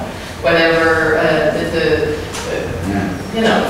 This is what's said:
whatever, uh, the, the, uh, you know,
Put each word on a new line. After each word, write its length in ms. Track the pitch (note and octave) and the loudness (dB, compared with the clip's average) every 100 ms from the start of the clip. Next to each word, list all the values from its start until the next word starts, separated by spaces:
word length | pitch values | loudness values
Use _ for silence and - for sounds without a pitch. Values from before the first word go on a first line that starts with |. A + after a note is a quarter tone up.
| - - - - | -6 -10 -12 -4
whatever, 800 | - E3 E3 E3 E3 D#3+ D#3 D#3 | 0 4 4 4 4 2 2 2
uh, 320 | D#3+ D#3 D3+ - | 2 2 2 0
the, 80 | - E3 | 0 0
the, 120 | D#3 D3+ - - | 2 2 0 -4
uh, 1200 | - - - - - - F#2+ - - - - A3+ | -6 -8 -6 -4 -4 -4 -4 -2 -2 -6 -6 0
you 80 | |
know, 240 | G#3+ - | 2 2